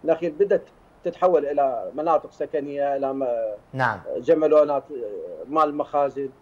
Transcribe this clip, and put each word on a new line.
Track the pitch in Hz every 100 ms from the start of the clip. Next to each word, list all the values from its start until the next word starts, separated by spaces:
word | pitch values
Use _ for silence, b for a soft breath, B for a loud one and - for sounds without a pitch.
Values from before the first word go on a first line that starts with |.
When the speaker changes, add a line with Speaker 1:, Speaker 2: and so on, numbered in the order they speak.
Speaker 1:
نخيل | 151 160 170
بدت | - 202 196 - _ _ _
تتحول | 180 165 185 170 143
إلى | 147 139 120 95 127
مناطق | 160 156 -
سكنية، | _ 143 151 143 143 139 139
إلى | 135
م-، | 135 131 120 110 107 _
Speaker 2:
نعم. | 131 127 101 - -
Speaker 1:
جملونات، | 127 165 156 151 147 139 -
آه، | 139 113 98 82 82 110
مال | 156 151 147
مخازن. | - 147 143 135 135 127